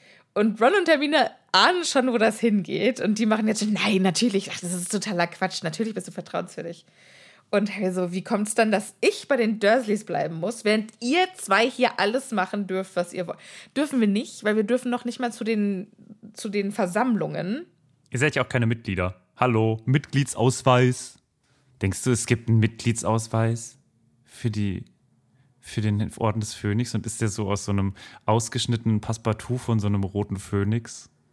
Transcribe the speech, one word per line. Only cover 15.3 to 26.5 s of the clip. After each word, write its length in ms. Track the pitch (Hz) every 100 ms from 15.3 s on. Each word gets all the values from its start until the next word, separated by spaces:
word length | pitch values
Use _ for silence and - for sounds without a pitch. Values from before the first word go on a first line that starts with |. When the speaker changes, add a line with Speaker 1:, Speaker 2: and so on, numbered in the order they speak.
Speaker 1:
zu 120 | -
den, 440 | 220 214 202 185 - _ - - -
zu 160 | - 214
den 240 | 202 196
Versammlungen. 960 | 202 185 196 254 208 151 151 175 269 359 _ _ _ _
Speaker 2:
Ihr 80 | 123
seid 160 | 147 139
ja 60 |
auch 40 | 123
keine 160 | 127
Mitglieder. 560 | 113 113 95 92 90 - _ -
Hallo, 440 | 127 110 113 113
Mitgliedsausweis. 1300 | - 143 - 135 139 - 127 - 135 123 127 127 - - _ _ _ _ _ _
Denkst 220 | 98 -
du, 60 | 127
es 120 | 117 -
gibt 220 | 117 -
einen 120 | 113
Mitgliedsausweis 1160 | 107 - 120 117 101 113 113 113 113 117 - - _ _ _ _
für 260 | _ - 117
die, 340 | 107 101 90 - _ _ _ _ _ _ _
für 220 | - -
den 300 | 107 104 95 -
Orden 220 | 110 107
des 140 | 107